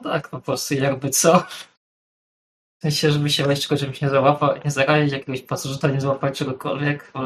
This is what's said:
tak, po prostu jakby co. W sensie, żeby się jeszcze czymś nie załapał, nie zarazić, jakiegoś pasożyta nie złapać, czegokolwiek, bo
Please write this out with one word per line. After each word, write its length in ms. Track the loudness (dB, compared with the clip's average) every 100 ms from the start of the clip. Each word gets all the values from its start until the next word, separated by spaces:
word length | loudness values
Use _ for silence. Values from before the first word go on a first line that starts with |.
tak, 260 | -6 -6 -6
po 100 | -10
prostu 340 | -6 -6 -2
jakby 360 | 0 0 -2 -2
co. 300 | 2 6 4 2 -6 -18 _ _ _ _ _ _ _ _ _ _ _
W 20 |
sensie, 300 | -4 0 2
żeby 180 | 2 2
się 200 | 0 2
jeszcze 280 | 0 0 -2
czymś 240 | -2 -2
nie 80 | 0
załapał, 460 | 4 4 4 2 0 -2
nie 60 |
zarazić, 420 | 0 4 4 2
jakiegoś 280 | 0 -4 -8
pasożyta 460 | -6 -6 -6 -2 0
nie 140 | 0
złapać, 360 | 0 0 -2 -2
czegokolwiek, 720 | -4 -4 -6 -2 -2 -4 -6
bo 80 | -8